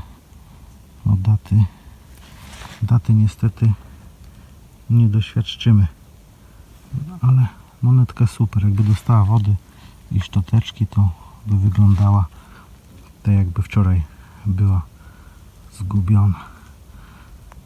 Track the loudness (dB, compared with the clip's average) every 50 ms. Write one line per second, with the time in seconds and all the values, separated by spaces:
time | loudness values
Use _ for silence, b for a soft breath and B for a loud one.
0 | -2 B B B B _ -20 -20 -20 -20 -20 -20 -20 -20 -20 -20 -20 -20 -16 -8
1 | -4 -2 -2 0 0 0 0 0 -2 0 0 2 2 0 B B B B B B
2 | B B B B B B B B B B B B B B B B -4 -2 -2 0
3 | 0 0 2 2 2 0 -2 -4 -6 -6 -4 -2 -2 -2 -2 -2 B B B B
4 | B B B B B B B B B B B B B B -20 -16 -6 -2 0 2
5 | 2 2 2 0 -2 -4 -4 -6 -6 -6 -8 -4 0 2 2 4 2 0 -2 -8
6 | -20 -20 -20 -20 -20 -20 -20 b b b b b b b b -20 -18 -14 -12 -12
7 | -12 -12 -10 -4 -2 0 2 2 0 -2 B B B B B B 0 2 2 2
8 | 2 0 0 -2 -2 -2 -2 -2 -4 -2 -2 -2 -2 0 0 0 0 0 0 -2
9 | 0 0 2 2 2 2 0 0 0 0 -2 -2 B B B B B B B B
10 | B B -6 -6 -4 -4 -4 -4 -2 0 0 -2 -2 -2 -4 -6 -6 -4 0 0
11 | 0 0 -2 B B B B B B -4 -2 0 0 0 2 2 2 4 4 2
12 | 2 2 2 0 -2 -4 B B B B B B B B B B B B B B
13 | -20 -20 -20 -8 -2 0 0 0 0 -2 -4 -6 -6 -4 -2 -2 0 0 0 0
14 | -2 -4 B B B B B B B -4 -2 0 0 0 0 -2 -4 -8 -14 B
15 | B B B B B B B B B B B B -20 -20 -16 -12 -10 -6 -4 -4
16 | 0 0 2 2 2 2 0 -4 B B B B B B B B B B B B
17 | B B B B B B B B B B -20 -20 -20